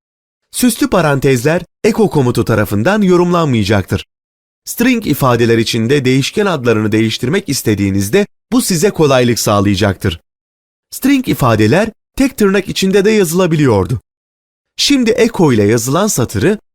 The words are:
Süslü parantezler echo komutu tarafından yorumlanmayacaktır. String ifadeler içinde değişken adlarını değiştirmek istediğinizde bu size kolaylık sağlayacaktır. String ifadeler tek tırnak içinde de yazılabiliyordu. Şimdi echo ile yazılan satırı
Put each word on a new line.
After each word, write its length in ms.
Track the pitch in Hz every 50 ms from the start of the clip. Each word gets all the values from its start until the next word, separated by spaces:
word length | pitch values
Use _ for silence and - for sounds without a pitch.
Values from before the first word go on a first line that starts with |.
| _ _ _ _ _ _ _ _ _ _
Süslü 380 | - - - 247 - - 294 269
parantezler 720 | - 190 160 151 143 131 123 139 135 120 113 147 165 180 175 - _ _ -
echo 260 | 208 214 - 220 180
komutu 360 | - 151 131 123 120 123 104
tarafından 560 | - 113 104 104 - 104 101 113 170 202 220
yorumlanmayacaktır. 1040 | 208 180 180 175 180 175 175 175 165 151 123 113 101 92 107 101 95 - 110 95 - _ _ _ _ _ _ _ _ _ _ _ _
String 420 | - - - 240 262 254 233 208
ifadeler 500 | - 147 - 143 127 120 117 120 113 117
içinde 480 | 113 113 - - 117 110 117 139 147 127
değişken 400 | 127 127 135 135 - - - 208
adlarını 460 | 202 175 143 120 120 113 107 110 107
değiştirmek 580 | 104 110 113 110 113 - - 120 165 202 - -
istediğinizde 760 | 139 - - 117 107 98 101 98 98 98 98 101 120 196 208 - _ _ _ _
bu 100 | 214 254
size 280 | 240 - 196 156 170 208
kolaylık 500 | 196 - 160 139 135 127 127 117 113 -
sağlayacaktır. 800 | - 120 107 101 98 101 101 90 107 101 92 - - 101 82 - _ _ _ _ _ _ _ _ _ _ _ _ _ _
String 360 | - - - 262 285 269 254
ifadeler 640 | - 143 - 143 120 113 107 107 107 135 180 220 226 - _ _ _ _
tek 200 | - 262 269 -
tırnak 320 | - 214 196 190 202 - -
içinde 360 | 156 - 190 190 190 208 185
de 60 | 214
yazılabiliyordu. 920 | 220 214 190 156 160 185 190 170 160 151 147 131 110 98 92 87 127 98 - _ _ _ _ _ _ _ _ _ _ _ _ _ _
Şimdi 320 | - - - 285 269 247 214
echo 440 | - - 226 240 - - 180 147 123
ile 100 | 107 101
yazılan 440 | 101 117 120 110 131 135 170 208
satırı 520 | 220 - - 120 - - 101 107 170 214 208 - _